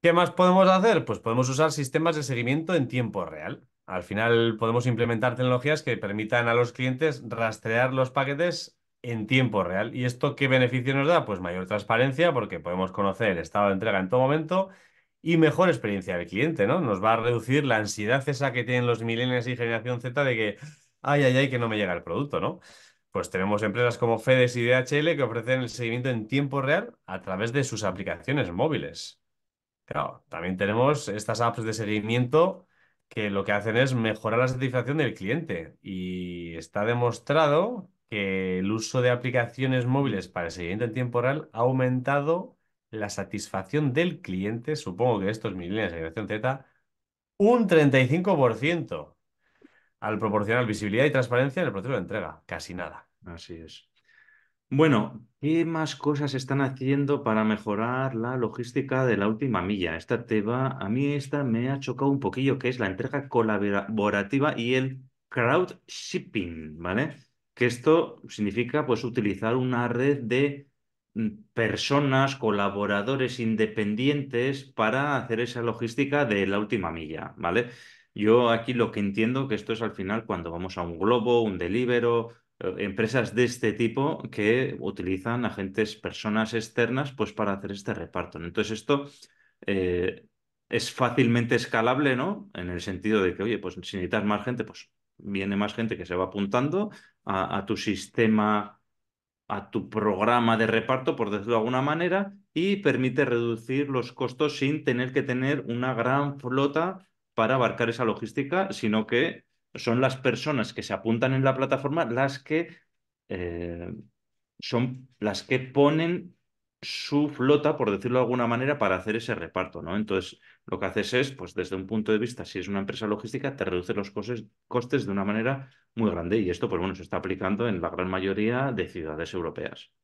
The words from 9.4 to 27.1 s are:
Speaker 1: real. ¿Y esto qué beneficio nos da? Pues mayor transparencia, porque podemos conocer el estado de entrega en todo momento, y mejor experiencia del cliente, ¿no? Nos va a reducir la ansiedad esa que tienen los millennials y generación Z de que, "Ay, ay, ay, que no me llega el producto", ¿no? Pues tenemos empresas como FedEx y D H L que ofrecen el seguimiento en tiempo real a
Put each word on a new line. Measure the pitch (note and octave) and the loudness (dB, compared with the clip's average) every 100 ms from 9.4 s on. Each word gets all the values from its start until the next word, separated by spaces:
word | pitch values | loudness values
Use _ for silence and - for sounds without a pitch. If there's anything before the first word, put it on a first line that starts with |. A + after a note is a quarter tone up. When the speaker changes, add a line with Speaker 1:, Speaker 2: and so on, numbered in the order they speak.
| B2+ G#2 F2 | 4 2 0
Speaker 1:
real. | F#2+ A2+ | -2 -2
¿Y | B2+ B2 | -2 -4
esto | B2 D3 C3 | 0 -2 0
qué | C#3 | 2
beneficio | C3 B2 B2+ A#2+ C3+ | 4 4 2 0 0
nos | C#3+ | 4
da? | E3+ C3 | 2 2
Pues | F#2+ | -4
mayor | F2+ F2+ F#2 | -4 -6 -4
transparencia, | G#2+ G2 A2+ C3+ C3 E3+ | -4 0 2 2 4 2
porque | C3+ G#2 E2+ | 2 -2 -6
podemos | D#2+ F2+ F#2 | -4 -2 -2
conocer | G2 G2 F#2+ G#2+ | 0 0 2 0
el | F2+ | 0
estado | D#2 G#2 G2+ | 0 2 2
de | |
entrega | F#2+ A2 G2 | 2 0 0
en | F#2+ | 2
todo | B2+ | 4
momento, | C3 D3+ D#3 F#3 F#3+ - _ _ _ _ | 4 2 0 -2 -2 -8 _ _ _ _
y | - E3 | 0 6
mejor | D#3 D3+ F3+ | 6 6 4
experiencia | C3 A2+ G2 F2+ F2+ | 4 -2 -4 -4 -6
del | F2 | -4
cliente, | F#2+ D3+ C3 G2+ | -2 0 2 2
¿no? | E3 | 2
Nos | C#3+ G2 | 2 2
va | G#2+ | 4
a | A2+ | 4
reducir | A2+ A#2+ G#2 C#3 C#3 | 2 0 2 0 4
la | A2+ | 2
ansiedad | G#2 - G#2 C3+ C3 | 0 -4 0 2 0
esa | B2+ C#3 | -2 -2
que | B2 | -2
tienen | A2+ B2 A#2+ | 0 0 2
los | A#2 | 0
millennials | A2+ A#2 B2+ B2 A#2+ | 0 -2 0 -2 -2
y | A#2+ | -4
generación | A#2 A#2 A2+ B2 | -2 -2 -4 -6
Z | B2+ B2 | -4 0
de | C#3 A2+ | 0 2
que, | G#2+ G2+ D3+ - _ _ | -2 -4 -14 -20 _ _
"Ay, | C3 D3 | 0 4
ay, | C3+ B2+ | 6 6
ay, | C#3 | 4
que | B2 | 2
no | A#2 | 0
me | G#2+ | 0
llega | G2 | 0
el | F2 | -2
producto", | E2 F2+ C#3+ E2 | -4 -4 -2 -2
¿no? | G#2 F#3 - - - _ _ | -2 -6 -16 -20 -20 _ _
Pues | F#2+ F2 | -6 -4
tenemos | F#2 G2 G#2 | -2 0 0
empresas | G#2+ G#2+ A#2+ A#2 | 0 2 0 2
como | A#2 A2+ | 0 0
FedEx | B2 C3 B2 A#2+ | 4 4 4 2
y | |
D | A#2+ B2+ | 4 2
H | B2+ D3 | 4 0
L | D#3 D3+ | 0 0
que | |
ofrecen | B2 A#2 A2+ C3 | 0 -2 -2 -2
el | B2 | -2
seguimiento | - A#2 A#2+ C3 | -6 -4 -2 -2
en | A#2 G#2+ | -2 0
tiempo | C3+ C#3+ C#3 | 0 0 -2
real | C3 D#3+ A#3 _ | 2 0 0 _
a | - | -10